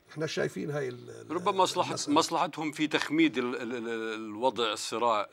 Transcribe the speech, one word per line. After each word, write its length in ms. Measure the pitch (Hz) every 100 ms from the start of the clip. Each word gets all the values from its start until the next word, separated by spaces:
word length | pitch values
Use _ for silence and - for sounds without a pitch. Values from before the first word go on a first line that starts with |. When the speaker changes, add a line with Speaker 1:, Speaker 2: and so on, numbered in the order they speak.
| -
Speaker 1:
احنا 160 | 151 156
شايفين 440 | - 139 190 170
هاي 180 | 143 131
ال-، 220 | 123 120
ال-، 200 | 113 113
Speaker 2:
ربما 220 | 165 180
مصلحة، 360 | 190 180 180 143
Speaker 1:
المسألة. 260 | 135 147
Speaker 2:
مصلحتهم 580 | 147 156 165 151 151 156
في 140 | 143 151
تخميد 520 | 151 - 151 156 127
ال-، 180 | 123 127
ال-، 160 | 120 123
ال-، 380 | 113 113 113
الوضع، 580 | 110 110 104 127 120 113
الصراع 560 | 107 - 113 120 107 98